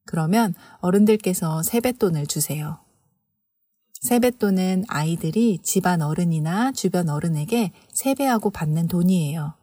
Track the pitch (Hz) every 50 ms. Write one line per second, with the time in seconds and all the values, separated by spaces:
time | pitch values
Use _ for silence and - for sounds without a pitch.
0 | _ - - 165 160 160 196 226 233 190 170 - - - - - - 180 180 202
1 | 208 214 220 214 - 185 180 - - 160 160 160 165 - - 233 233 254 247 -
2 | 220 185 165 147 143 143 - 156 147 - 143 151 151 151 165 - _ _ _ _
3 | _ _ _ _ _ _ _ _ _ _ _ _ _ _ _ _ _ _ _ -
4 | - - 240 240 240 247 247 - 214 202 190 185 185 185 190 185 196 - - 147
5 | 151 160 165 165 - 160 160 214 233 233 190 160 - - - 190 - 185 180 170
6 | 151 147 156 185 175 170 165 156 151 160 175 208 240 269 262 - - 185 - 180
7 | 175 156 147 147 165 170 160 147 151 202 226 240 220 170 - - _ _ - -
8 | - 269 269 - 277 269 240 220 - 208 - - 165 151 151 165 170 165 185 175
9 | 175 185 190 180 156 143 151 165 147 151 - _